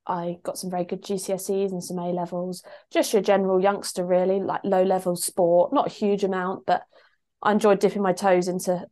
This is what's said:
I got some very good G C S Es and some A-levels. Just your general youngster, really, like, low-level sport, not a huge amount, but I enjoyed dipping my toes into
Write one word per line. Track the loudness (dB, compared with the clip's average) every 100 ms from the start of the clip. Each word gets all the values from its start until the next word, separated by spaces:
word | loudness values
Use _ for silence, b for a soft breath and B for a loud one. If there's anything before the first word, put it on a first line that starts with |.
| -8
I | -6 -6 -6
got | -8 -8
some | -6
very | -4 -4
good | -6
G | -6 -6
C | -4
S | -6 -2
Es | -2 -2
and | -4
some | -6 -6
A-levels. | -4 -4 -4 -6 -6 -8 B B _
Just | -2 2
your | 2
general | 2 2 2 2
youngster, | 2 0 -4 -6
really, | 0 2 2 0
like, | -2 -4
low-level | 0 2 2 0 -2 -4
sport, | -4 0 4 4 4
not | 2 -2
a |
huge | -2 0 0
amount, | 0 0 -2 -4 -2
but | -2 -2 b b b _ _
I | 0
enjoyed | 4 4 4
dipping | 2 2
my | 0
toes | 2 2 4 2
into | -2 -2 -4 -6